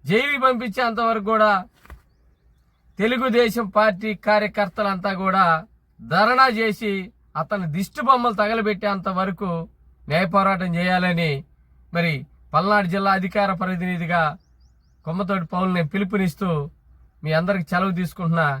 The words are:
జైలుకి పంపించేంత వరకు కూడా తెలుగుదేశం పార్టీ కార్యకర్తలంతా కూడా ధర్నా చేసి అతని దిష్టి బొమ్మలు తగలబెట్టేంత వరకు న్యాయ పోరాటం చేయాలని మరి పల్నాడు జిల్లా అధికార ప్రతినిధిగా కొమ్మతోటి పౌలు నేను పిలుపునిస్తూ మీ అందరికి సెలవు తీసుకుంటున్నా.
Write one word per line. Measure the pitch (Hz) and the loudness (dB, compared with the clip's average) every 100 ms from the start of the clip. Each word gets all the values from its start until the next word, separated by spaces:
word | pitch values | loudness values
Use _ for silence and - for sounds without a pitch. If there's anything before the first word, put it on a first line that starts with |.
జైలుకి | 135 214 277 285 262 | 2 0 2 0 2
పంపించేంత | 247 240 220 240 220 233 | 0 -4 -2 -2 0 0
వరకు | 226 202 | 0 0
కూడా | 220 214 196 185 _ - - _ _ _ _ _ _ _ _ _ - | 4 4 2 -2 _ -20 -20 _ _ _ _ _ _ _ _ _ -4
తెలుగుదేశం | 214 247 254 233 233 226 208 208 | -2 0 0 2 2 0 -2 2
పార్టీ | 220 185 214 202 - | 2 0 -6 -4 0
కార్యకర్తలంతా | 214 208 - 202 - 208 185 202 185 | 2 2 -2 -4 -2 -4 -2 -4 -2
కూడా | 190 190 175 160 214 _ _ _ | 0 2 4 2 -2 _ _ _
ధర్నా | 113 165 214 254 254 220 | -2 2 4 6 4 4
చేసి | 226 202 220 196 185 _ _ 151 | -2 -2 -4 -4 -8 _ _ -8
అతని | 160 208 170 156 | -4 -4 -2 -4
దిష్టి | 190 - 240 | -4 -2 2
బొమ్మలు | 262 240 214 | 4 2 0
తగలబెట్టేంత | 208 226 214 202 208 190 185 185 | 0 0 -2 -2 -2 -2 -4 -2
వరకు | 190 175 196 170 165 _ _ _ - | -2 -4 -6 -6 -8 _ _ _ -2
న్యాయ | 156 185 | 0 2
పోరాటం | 196 196 185 180 170 | 2 2 0 -2 -2
చేయాలని | 180 180 180 170 165 139 - _ _ _ _ | 0 2 2 0 0 -2 -8 _ _ _ _
మరి | 170 170 139 135 _ _ | -2 -2 -4 -8 _ _
పల్నాడు | 156 190 208 185 | 0 2 2 2
జిల్లా | 196 196 190 | 0 2 0
అధికార | 185 208 196 180 | 0 0 0 0
ప్రతినిధిగా | 185 180 185 175 165 170 156 151 _ _ _ _ _ _ - | -2 -2 -2 -4 -2 0 0 -4 _ _ _ _ _ _ -8
కొమ్మతోటి | 175 196 196 165 | -6 -2 -4 -2
పౌలు | 180 185 180 | -2 0 0
నేను | 156 | -2
పిలుపునిస్తూ | 196 196 202 185 - 190 156 143 _ _ - - _ | -2 -2 0 -2 -2 -2 -2 -4 _ _ -20 -20 _
మీ | 151 156 | -2 0
అందరికి | 180 196 160 | 0 -2 -2
సెలవు | 180 190 175 | -2 0 -2
తీసుకుంటున్నా. | 175 - 170 165 151 135 | -4 -4 -2 2 0 -2